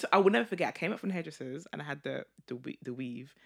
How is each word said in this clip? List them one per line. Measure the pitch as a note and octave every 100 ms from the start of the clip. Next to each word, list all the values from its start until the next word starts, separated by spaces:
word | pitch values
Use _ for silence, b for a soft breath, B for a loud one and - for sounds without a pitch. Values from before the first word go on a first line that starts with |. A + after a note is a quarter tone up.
| -
I | F#3+
will | G3
never | A3+ A#3
forget, | F3 C#3
I |
came | - E3
up | -
from | G3
the |
hairdressers | F3+ E3 - C3+ C#3 E3+
and | -
I | D3
had | C#3+
the, | C#3+ C3+ - _ -
the | B2
we-, | C3 -
the | -
weave. | B2 B2+ A#2+ C3 _